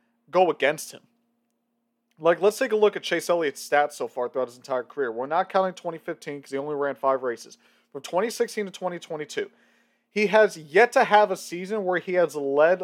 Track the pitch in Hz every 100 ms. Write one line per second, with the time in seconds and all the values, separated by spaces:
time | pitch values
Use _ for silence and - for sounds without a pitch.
0 | _ _ _ 175 180 - 135 156 - -
1 | _ _ _ _ _ _ _ _ _ _
2 | _ _ 160 165 196 208 262 214 208 190
3 | - 170 - 175 151 - - 147 147 -
4 | 120 - 120 135 123 123 - 127 117 -
5 | 127 113 135 160 185 190 190 180 175 160
6 | - 160 - 143 135 135 147 143 139 135
7 | 139 135 123 113 - - _ _ _ 143
8 | - 175 226 - 233 - 196 - 185 175
9 | - 156 147 - 101 _ _ _ _ _
10 | _ 208 208 214 214 165 151 165 233 269
11 | 190 208 208 180 - 175 185 214 185 180
12 | 185 180 165 147 139 143 160 185